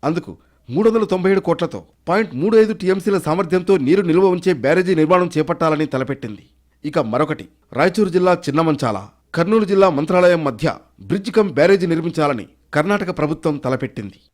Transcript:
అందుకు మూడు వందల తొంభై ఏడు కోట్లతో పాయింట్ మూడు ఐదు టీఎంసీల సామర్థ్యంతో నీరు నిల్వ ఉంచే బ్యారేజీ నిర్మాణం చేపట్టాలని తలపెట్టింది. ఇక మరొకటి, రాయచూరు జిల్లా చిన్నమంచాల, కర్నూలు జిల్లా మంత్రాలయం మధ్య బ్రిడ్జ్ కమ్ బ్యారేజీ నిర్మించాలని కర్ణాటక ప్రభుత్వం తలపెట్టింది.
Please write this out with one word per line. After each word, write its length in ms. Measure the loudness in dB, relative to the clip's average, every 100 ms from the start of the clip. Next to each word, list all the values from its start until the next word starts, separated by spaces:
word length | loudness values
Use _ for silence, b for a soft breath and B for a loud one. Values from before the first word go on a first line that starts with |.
| -2
అందుకు 240 | -4 -6 -18 _ _ -8
మూడు 120 | 2 2
వందల 180 | 2 0
తొంభై 180 | 0 2
ఏడు 80 | 0 0
కోట్లతో 320 | -2 -4 -8 -18 _ -2
పాయింట్ 260 | -2 -2 -2
మూడు 160 | 2 4
ఐదు 140 | 4 0
టీఎంసీల 400 | -2 0 0 -2 0
సామర్థ్యంతో 480 | -2 0 -2 2 0 4
నీరు 180 | 2 2
నిల్వ 240 | 4 4 2
ఉంచే 180 | 0 0 2
బ్యారేజీ 280 | 2 2 2
నిర్మాణం 300 | 4 2 2 -2
చేపట్టాలని 520 | -4 0 0 0 -2
తలపెట్టింది. 500 | -4 -6 -8 -10 -14 _ _ _ _
ఇక 140 | -4 -4 -2
మరొకటి, 340 | -2 -2 -4 -10 _ _ 0
రాయచూరు 320 | 0 2 0 2
జిల్లా 160 | 2 0 0
చిన్నమంచాల, 520 | 0 0 0 -2 -4 -10 _ _ -4
కర్నూలు 300 | 0 2 2
జిల్లా 180 | 2 2 2
మంత్రాలయం 460 | 0 2 4 4 -2
మధ్య 260 | -4 -6 -6 _ _ -6
బ్రిడ్జ్ 260 | -6 -2 0
కమ్ 180 | 0 2
బ్యారేజీ 300 | 4 4 2
నిర్మించాలని 520 | -2 -2 -2 -2 -2 -8 _ _ -2
కర్ణాటక 340 | 0 -2 -4 -4
ప్రభుత్వం 340 | -4 -2 -4 -4 -4
తలపెట్టింది. 540 | -4 -6 -10 -14 -16 _